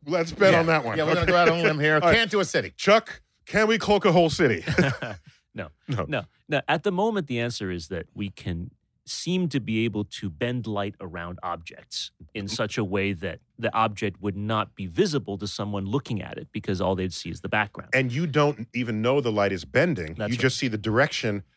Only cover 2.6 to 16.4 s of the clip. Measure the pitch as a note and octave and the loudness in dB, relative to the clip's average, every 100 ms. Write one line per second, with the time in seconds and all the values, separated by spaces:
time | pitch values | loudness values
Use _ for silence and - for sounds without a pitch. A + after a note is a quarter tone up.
2.6 | F#2+ - - A3 - - _ _ - G3+ | -2 -2 4 4 4 -12 _ _ -4 2
3.6 | G#3+ A3 - G#3 G3+ F3 E3 - D3 F#2 | 2 2 2 4 6 6 4 4 2 2
4.6 | - - C3+ - A#2+ G2 - - _ - | -2 2 2 0 -8 -12 -18 -20 _ -12
5.6 | D2+ _ - A#2+ D#2+ C3+ E2+ _ - D3 | -12 _ -8 -6 -4 -4 -6 _ -4 -4
6.6 | - D#3+ G3+ F3+ A3 G#3 D3 A#2+ A#2+ - | 0 -2 0 0 0 -2 -2 -2 -4 -4
7.6 | F#2+ F2+ E2+ F2 - - G2+ - - E2+ | -6 -6 -6 -10 -10 -8 -10 -8 -8 -6
8.6 | F2 - _ _ - - - F#3 F3 C#3 | -8 -14 _ _ -12 -8 -2 0 0 -2
9.6 | G#2 A2 A2+ G#2 G2+ - G2 D2+ A#2+ B2 | -2 0 0 -2 -6 -6 -8 -4 -4 -4
10.6 | A2 G2+ G2+ G2 F#2 E2+ E2+ F2+ F#2 E2+ | -4 -4 -4 -8 -12 -10 -10 -8 -8 -8
11.6 | E2 - - - - _ - G#2+ G2 - | -10 -20 -14 -10 -10 _ -16 -10 -8 -4
12.6 | - - G2+ G2 G2 F2+ F2+ - _ - | -4 -2 -2 0 -2 -2 -6 -10 _ -6
13.6 | A2+ A2+ A2 G2+ G#2 - G2+ G2 G#2+ A2 | -2 0 0 0 -6 -4 -6 -4 -2 -2
14.6 | G#2 - F#2 E2 G3 D3 F#2+ G2+ G2+ - | -2 -6 -6 0 2 0 -4 -6 -6 -6
15.6 | G#2 G2+ G2 C3+ - G#2+ - - | -6 -4 -2 -4 -4 -8 -8 -12